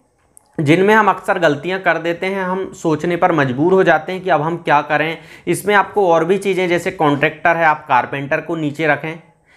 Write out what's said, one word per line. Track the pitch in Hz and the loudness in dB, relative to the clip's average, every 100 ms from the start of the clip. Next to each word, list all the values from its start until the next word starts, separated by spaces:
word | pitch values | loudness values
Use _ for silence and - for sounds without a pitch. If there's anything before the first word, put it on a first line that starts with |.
| _ _ _ _ _ - | _ _ _ _ _ -4
जिनमें | 147 170 196 220 | 2 4 4 4
हम | 202 | 4
अक्सर | 185 - 185 | 0 -2 0
गलतियां | 165 139 175 185 | 0 0 -4 -2
कर | 180 160 | -2 -2
देते | 170 170 185 | -2 -4 -4
हैं, | 196 | -4
हम | 185 190 190 | -4 -6 -8
सोचने | - 170 151 175 170 | -6 -2 -2 -2 0
पर | 180 | 2
मजबूर | 160 135 123 170 | 2 0 0 2
हो | 190 | 4
जाते | 185 156 156 | 4 2 -2
हैं | 185 | -8
कि | 185 | -2
अब | 156 | 0
हम | 156 165 | 0 -4
क्या | 160 147 | 0 0
करें। | 147 151 156 160 - - - | 0 -2 -2 -6 -14 -10 -4
इसमें | 170 196 202 | -2 2 2
आपको | 190 208 185 | 2 0 2
और | 165 165 | 2 2
भी | 196 | 0
चीज़ें, | 196 180 185 | 0 -2 0
जैसे | 170 180 | 0 -2
कॉन्ट्रैक्टर | 185 151 143 151 156 170 165 | 0 0 2 0 0 0 2
है, | 160 | 2
आप | 151 - | 0 0
कारपेंटर | 127 - 139 139 156 | 0 0 -6 -4 -4
को | 156 165 | -4 -6
नीचे | 151 143 160 | -6 -2 -2
रखें। | 143 156 160 - _ _ | -2 -4 -12 -18 _ _